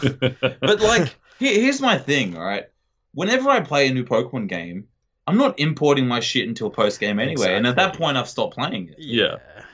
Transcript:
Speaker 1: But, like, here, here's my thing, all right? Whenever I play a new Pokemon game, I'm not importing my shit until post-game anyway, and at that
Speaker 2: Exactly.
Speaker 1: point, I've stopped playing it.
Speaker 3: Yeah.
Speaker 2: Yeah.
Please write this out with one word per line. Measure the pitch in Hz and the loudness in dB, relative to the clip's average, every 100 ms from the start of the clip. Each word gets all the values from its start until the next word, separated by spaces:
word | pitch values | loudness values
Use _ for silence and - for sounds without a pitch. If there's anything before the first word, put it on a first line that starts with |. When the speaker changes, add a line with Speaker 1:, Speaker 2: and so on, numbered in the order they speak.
| 131 - 127 - 131 - | -2 -2 -4 -2 -4 -2
Speaker 1:
But, | - 208 | 0 2
like, | 214 196 151 - _ - | 4 4 0 -4 _ -4
here, | 262 208 | 0 2
here's | 254 269 | 2 2
my | 269 170 | 0 0
thing, | 135 143 107 85 | 0 0 0 -4
all | |
right? | 90 101 - _ _ _ _ | -6 -6 -8 _ _ _ _
Whenever | - 185 262 269 | -6 0 2 4
I | 262 | 2
play | 139 143 135 | 2 2 2
a | |
new | 131 120 | 2 0
Pokemon | 113 - 127 101 | -2 -2 -4 -6
game, | 90 85 90 104 _ _ _ - | -6 -8 -12 -14 _ _ _ -2
I'm | 196 | 2
not | 277 - | 2 2
importing | 151 139 147 139 127 | -2 2 2 4 2
my | 120 | -2
shit | 113 127 107 | -2 -2 -2
until | 113 107 | -4 -6
post-game | - 104 101 104 104 | 0 0 0 -2 0
anyway, | 131 156 95 95 | -2 0 0 2
and | 123 | 0
at | 131 | 2
that | 190 | 0
Speaker 2:
Exactly. | 180 160 | 0 -2
Speaker 1:
point, | 135 | -2
I've | 120 | -4
stopped | - 107 - | -4 -6 -4
playing | 147 117 87 | -6 -6 -10
it. | - | -14
Speaker 3:
Yeah. | 156 117 | -4 0
Speaker 2:
Yeah. | 98 - - - - | 0 -2 -14 -20 -20